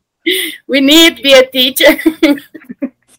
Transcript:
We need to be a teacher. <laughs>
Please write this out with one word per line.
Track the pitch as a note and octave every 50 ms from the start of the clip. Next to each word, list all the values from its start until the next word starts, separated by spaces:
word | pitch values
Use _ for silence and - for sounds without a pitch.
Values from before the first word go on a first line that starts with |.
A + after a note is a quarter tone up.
| _ _ _ _ _ E4+ F#4 F#4+ F#4 D#4+ - - _
We | - B3 C#4
need | C4+ C#4 D4+ E4 E4 E4 E4
to | - -
be | C#4 C4+
a | C4 C4
teacher. | C4 - C4+ B3+ C4 C4 - - - D#4 - - E4 D#4+ - E4
<laughs> | C#4+ C#4 C#4 - _ - D#4+ - - - - C#4+ B3+ - _ _ _ _